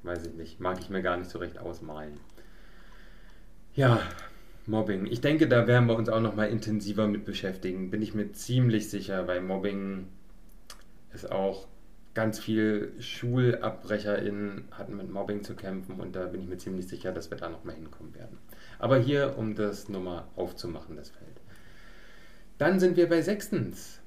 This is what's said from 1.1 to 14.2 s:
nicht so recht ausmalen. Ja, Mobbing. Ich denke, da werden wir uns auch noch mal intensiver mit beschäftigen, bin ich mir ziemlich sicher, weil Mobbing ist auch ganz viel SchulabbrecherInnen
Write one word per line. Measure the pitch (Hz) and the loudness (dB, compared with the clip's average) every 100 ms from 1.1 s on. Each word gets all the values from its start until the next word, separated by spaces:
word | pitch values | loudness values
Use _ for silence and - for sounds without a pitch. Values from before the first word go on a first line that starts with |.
| 90 | 0
nicht | 90 | -2
so | 85 | -6
recht | 85 - | -8 -6
ausmalen. | 85 85 78 76 76 73 - - - - - - - - - - - - - - - - | -8 -8 -8 -8 -10 -12 -14 -14 -14 -14 -14 -14 -14 -14 -14 -14 -14 -14 -14 -14 -6 6
Ja, | 131 110 - - - - - - - | 8 8 4 -8 -10 -12 -12 -10 0
Mobbing. | 110 101 95 95 | 2 2 0 0
Ich | 117 | 2
denke, | 143 156 147 | 4 6 8
da | 120 113 | 8 10
werden | 123 120 | 8 8
wir | 113 | 6
uns | 110 | 4
auch | 113 | 4
noch | 113 104 | 4 4
mal | 107 | 2
intensiver | 110 110 107 98 104 107 | 2 0 0 0 2 4
mit | 101 101 | 2 -2
beschäftigen, | 98 95 92 92 92 92 | -2 -2 -2 -4 -2 -2
bin | 107 | -2
ich | 107 107 | -2 -2
mir | 104 | -4
ziemlich | - - 123 123 107 95 | -6 2 6 6 4 0
sicher, | 101 95 95 87 | -4 -2 -2 0
weil | 90 | -2
Mobbing | 92 95 101 98 98 95 95 - - - - - - - - - - | 0 0 0 0 -4 -6 -8 -14 -16 -16 -16 -16 -14 -14 -14 -16 -14
ist | - - | -12 -4
auch | 95 98 95 - - - - - - | 0 0 0 -10 -14 -14 -14 -6 0
ganz | 110 107 | 0 0
viel | - 110 110 104 - - | 0 4 4 2 -2 -8
SchulabbrecherInnen | - - 120 123 123 - 110 - - 104 104 101 | -10 -4 0 4 4 4 -2 -4 -2 0 2 2